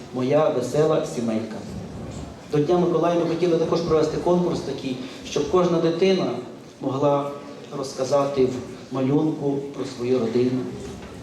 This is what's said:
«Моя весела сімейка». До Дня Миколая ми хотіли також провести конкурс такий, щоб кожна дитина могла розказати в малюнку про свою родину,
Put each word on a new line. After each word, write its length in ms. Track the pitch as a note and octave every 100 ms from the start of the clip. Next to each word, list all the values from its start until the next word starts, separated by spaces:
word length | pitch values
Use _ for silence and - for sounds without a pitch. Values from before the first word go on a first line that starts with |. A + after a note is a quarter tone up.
| -
«Моя 340 | B2 B2+ D3 D3+
весела 580 | B2+ B2 C#3+ D#3 D#3 -
сімейка». 500 | - A2+ A2 - - - - - - - - - - -
До 60 | D3+
Дня 200 | C#3+ F3+
Миколая 420 | E3+ D#3 E3+ E3+
ми 60 | D#3+
хотіли 320 | E3 F3 D#3+
також 220 | - E3+
провести 360 | - D#3 D3+ -
конкурс 440 | F3 F3+ F3 -
такий, 360 | C#3 C3+ C3+ B2+ - - -
щоб 200 | D3+ -
кожна 280 | F3+ F3 E3
дитина 480 | D#3+ E3+ F#3+ F#3 F#3 - - - - -
могла 500 | - C3 C#3+ C#3+ C#3+ - - - - B2+
розказати 680 | A2+ - B2+ C#3+ C#3 C3+
в 100 | B2+ A#2+ - - -
малюнку 640 | C3+ C3 D3 D#3 - C#3+ C#3 -
про 100 | -
свою 340 | - A2+ B2 B2+
родину, 420 | A2+ A#2+ B2+ B2+ - - - - - -